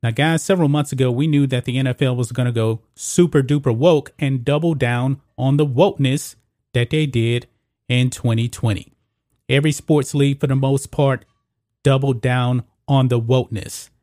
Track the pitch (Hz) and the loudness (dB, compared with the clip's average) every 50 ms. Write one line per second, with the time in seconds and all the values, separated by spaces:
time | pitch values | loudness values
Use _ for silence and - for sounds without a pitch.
0 | - 117 113 - 143 160 165 156 - - 196 185 165 139 143 143 143 - - 127 | -4 -4 -2 0 0 0 0 -2 0 0 2 2 4 2 2 0 -2 -4 -2 -2
1 | 131 127 120 123 147 160 151 143 143 135 131 123 - - 123 131 131 127 123 - | 0 0 0 0 0 2 2 2 2 2 0 -2 -4 -2 -2 -2 -2 -2 -2 0
2 | 143 131 127 123 123 110 123 131 123 123 117 113 110 113 113 110 _ _ _ - | -2 -2 0 -2 -4 -4 -2 -2 -2 -2 0 0 0 0 -2 -4 _ _ _ -14
3 | - - - - 175 165 - 147 135 123 147 147 135 135 113 113 139 180 165 147 | -12 -4 2 2 2 4 4 2 2 2 0 0 0 0 0 2 4 4 4 2
4 | - - _ - 156 135 135 131 120 143 143 151 165 170 160 131 123 120 120 120 | 0 -6 _ -6 -4 -2 -2 -2 -2 -2 -2 0 0 -2 -2 0 0 0 0 0
5 | 123 131 139 139 _ _ _ - 127 135 139 143 151 143 123 123 180 202 196 - | 0 -2 -4 -4 _ _ _ -4 0 0 2 2 2 0 2 2 2 2 2 0
6 | 139 131 135 147 - - - _ _ _ _ _ _ _ _ 120 120 - - 156 | 0 0 0 -2 -6 -10 -18 _ _ _ _ _ _ _ _ -2 0 0 0 -2
7 | 156 147 117 120 113 117 120 123 120 _ _ _ _ _ _ _ _ _ 123 123 | -2 0 0 0 0 0 0 -2 -4 _ _ _ _ _ _ _ _ _ 0 2
8 | 127 127 - - - 120 113 113 117 120 - - - 113 104 - - _ _ _ | 2 0 -2 -2 -2 0 0 0 -2 -4 -6 -4 -2 -2 -2 -4 -8 _ _ _
9 | _ _ _ _ _ _ _ _ _ - 131 135 151 156 143 - - - 156 147 | _ _ _ _ _ _ _ _ _ 0 0 2 2 0 -2 -2 -2 0 0 0
10 | 131 - - 143 143 139 139 139 - 135 135 135 135 135 139 135 - - - - | 0 -2 -2 0 0 0 0 -2 -2 -2 0 0 0 0 -2 -2 -4 -6 -2 0
11 | 143 139 131 123 _ _ _ _ _ _ _ _ _ _ _ _ _ 139 135 135 | 0 0 0 -2 _ _ _ _ _ _ _ _ _ _ _ _ _ 2 2 2
12 | 135 139 131 117 - 127 123 127 123 123 127 123 - _ _ _ _ - 139 135 | 2 0 -2 -2 0 0 0 0 0 0 0 -2 -4 _ _ _ _ 0 2 2
13 | 131 127 123 117 113 113 131 131 120 - 113 107 - - - - - - _ _ | 2 2 0 0 0 2 2 2 2 -2 -8 -10 -10 -10 -14 -16 -18 -20 _ _